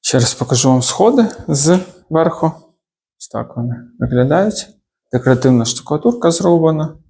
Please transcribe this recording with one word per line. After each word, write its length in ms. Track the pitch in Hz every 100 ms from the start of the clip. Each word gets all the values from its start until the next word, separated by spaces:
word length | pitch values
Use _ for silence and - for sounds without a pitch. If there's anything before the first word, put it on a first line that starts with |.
| -
Ще 100 | 131
раз 140 | 135
покажу 360 | - 127 127 135
вам 120 | 127
сходи 460 | 123 - 311 285 214 - -
зверху. 1040 | 143 147 180 185 - _ 160 165 - 165 - _ _ _ _ _ _
Ось 80 | -
так 300 | 113 117 -
вони 180 | 120 117 - _
виглядають. 680 | 123 123 131 165 208 214 - _ _ _ _
Декоративна 540 | 120 131 127 131 123 113
штукатурка 680 | - - 151 233 240 170
зроблена. 680 | 170 185 170 160 156 156 - _